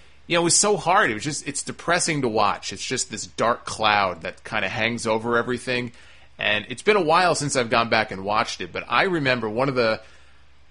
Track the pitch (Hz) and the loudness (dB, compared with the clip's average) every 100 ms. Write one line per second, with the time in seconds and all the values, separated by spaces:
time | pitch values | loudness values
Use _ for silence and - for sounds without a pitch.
0 | - - - 170 170 - 214 196 160 196 | -20 -20 -2 0 2 4 2 2 4 4
1 | 175 107 123 151 147 - - - - 170 | 4 0 -4 -6 -6 -8 -8 -8 -2 0
2 | - 151 123 110 101 85 - 98 - 127 | 0 0 0 2 2 0 -6 -10 -6 -4
3 | - 107 92 - 113 - - - 110 104 | -4 -8 -10 -2 0 0 -4 0 2 4
4 | 95 85 92 - - 110 95 110 113 117 | 2 -2 -8 -12 -6 -4 -2 -2 -2 -2
5 | 113 110 117 117 117 123 - 123 120 - | 0 0 0 0 0 -4 -2 -4 -4 -12
6 | - - - - 104 104 104 127 - 208 | -20 -20 -20 -4 0 0 -2 -2 2 2
7 | 156 165 180 151 143 135 117 117 113 113 | 4 4 4 2 0 0 2 2 4 2
8 | 107 95 98 107 117 - 90 92 - 120 | 2 -4 -2 0 0 -4 -8 -8 -2 0
9 | 190 170 135 123 113 113 139 127 113 110 | 2 0 0 0 -2 -2 0 2 0 0
10 | - - - - - - - | -6 -20 -20 -20 -20 -20 -20